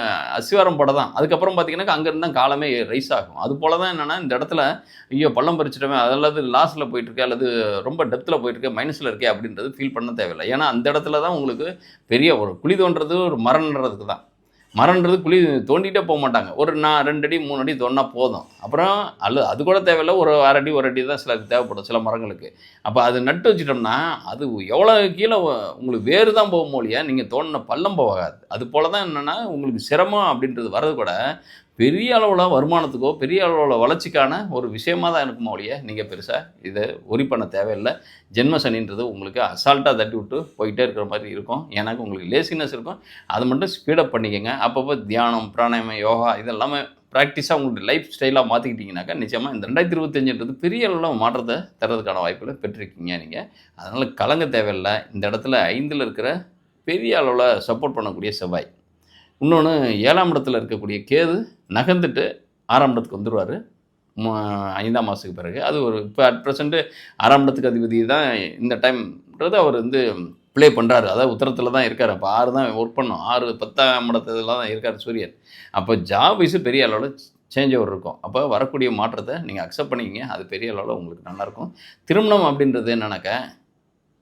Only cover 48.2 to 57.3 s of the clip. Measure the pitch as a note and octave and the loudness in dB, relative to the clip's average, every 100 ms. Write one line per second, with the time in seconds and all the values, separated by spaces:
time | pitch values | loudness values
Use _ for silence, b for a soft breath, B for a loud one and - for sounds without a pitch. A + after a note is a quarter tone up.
48.2 | C3+ C3+ A#2 A#2+ B2+ A2 G2 F2 F2 D3+ | 2 2 4 2 -2 -8 -10 -10 -8 -6
49.2 | A2 A#2 C#3 A#2 G2+ D3 F3 E3+ D#3 C#3+ | -6 -6 -6 -8 -4 -2 0 0 -2 0
50.2 | C3 A#2 A#2+ C3+ F3 A#3 G#3+ E3+ E3 A2+ | 0 -2 -8 -4 -4 -2 -2 0 -2 0
51.2 | A2+ B2+ A#2 C#3+ - - A2 A2+ G2+ F#2 | 0 0 -4 -4 -6 -4 -2 -2 -2 -2
52.2 | F2 F#2 B2+ C#3 G2+ A2 G2 - F2 F2 | -2 -4 -10 -10 -10 -10 -16 -12 -8 -8
53.2 | D#2+ G#2 A3 b b - F#2 B2 B2+ - | -8 -14 -14 b b -20 -10 -6 -4 -2
54.2 | G#2+ D#3 D3+ A#2+ G#2 G2 G2 G#2+ - G2+ | 0 0 0 0 0 -2 -2 -4 -6 -6
55.2 | G2+ A2 C3+ B2 F2 A#2+ D3 D3 A#2 A2 | -4 -4 0 2 2 0 -4 -4 -6 -4
56.2 | B2 F3 - _ _ _ - F#3 A#3 F#3 | -4 -4 -8 _ _ _ -6 -2 0 2
57.2 | C3 | 2